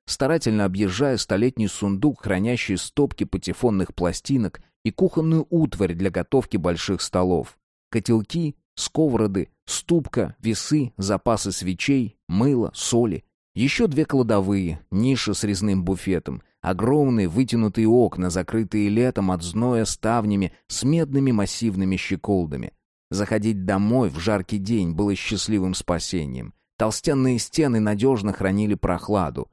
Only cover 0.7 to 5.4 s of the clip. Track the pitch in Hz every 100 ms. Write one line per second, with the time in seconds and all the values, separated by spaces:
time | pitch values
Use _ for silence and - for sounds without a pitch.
0.7 | 95 101 92 143 123 - 98 123 117 104
1.7 | - 101 98 147 - 107 92 110 123 -
2.7 | 92 - - 139 - 92 92 - - 120
3.7 | 98 90 - 87 - - 135 104 - -
4.7 | _ 113 - 185 165 160 160